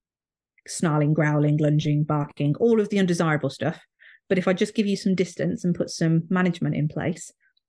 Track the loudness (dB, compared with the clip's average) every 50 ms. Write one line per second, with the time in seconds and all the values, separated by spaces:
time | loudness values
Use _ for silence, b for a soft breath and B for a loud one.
0 | _ _ _ _ _ _ _ _ _ _ _ _ _ -12 -6 -2 0 2 2 2
1 | 2 2 2 2 2 2 2 2 2 2 2 2 2 2 2 2 2 0 0 0
2 | 0 0 0 -2 -2 -4 -4 -4 -2 -2 0 2 2 4 4 4 2 0 0 0
3 | 2 2 2 0 2 0 0 0 -2 -4 -4 -4 -6 -6 -6 -6 -14 _ _ B
4 | B B B B B -2 -2 0 2 0 0 0 0 -2 0 -2 -2 0 -2 -2
5 | 0 0 0 0 0 -4 -2 -6 -4 -4 -4 -2 -2 -2 -2 -2 -4 -6 -4 -2
6 | 0 2 2 2 0 0 0 0 0 0 0 -2 -4 -2 -2 -2 -2 -2 -2 -4
7 | -4 -4 -6 -6 -10 -20 _ _ _ _ _ _ _